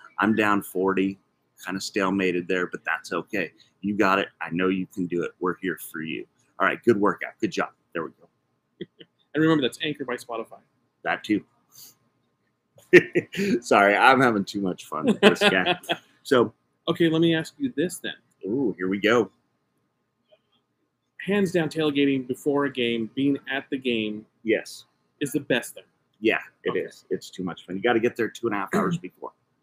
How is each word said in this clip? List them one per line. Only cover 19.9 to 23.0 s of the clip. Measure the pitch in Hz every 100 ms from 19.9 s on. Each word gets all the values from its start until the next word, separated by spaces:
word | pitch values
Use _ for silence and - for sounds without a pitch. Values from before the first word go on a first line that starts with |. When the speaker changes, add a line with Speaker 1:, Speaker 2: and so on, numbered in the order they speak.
| _ _ _ _ _ _ _ _ _ _ _ _ _
Speaker 2:
Hands | - 202 190
down, | 175 156
tailgating | 160 151 143 139 135 127
before | 127 151 143
a | 143
game, | 127 117 117